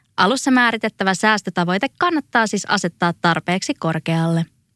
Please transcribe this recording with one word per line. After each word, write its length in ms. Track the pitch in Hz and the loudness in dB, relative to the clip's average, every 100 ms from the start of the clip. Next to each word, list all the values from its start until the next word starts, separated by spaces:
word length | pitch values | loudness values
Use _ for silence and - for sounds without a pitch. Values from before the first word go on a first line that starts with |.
| _ - | _ 0
Alussa 340 | 180 254 - | 2 2 2
määritettävä 640 | 254 240 226 220 - 190 | 4 2 0 -4 -2 -2
säästötavoite 720 | 190 214 214 - 185 175 190 269 - | 0 2 0 0 -2 0 0 -2 -2
kannattaa 480 | 349 320 - 247 220 | -2 -2 -2 0 0
siis 180 | 202 - | -2 -2
asettaa 480 | 196 170 - 175 170 | -2 -2 -2 -2 0
tarpeeksi 520 | 175 165 165 185 - | 0 0 -2 -4 -4
korkealle. 720 | 294 170 160 - 165 165 165 165 _ _ | -4 -4 -4 -2 -2 0 0 -4 _ _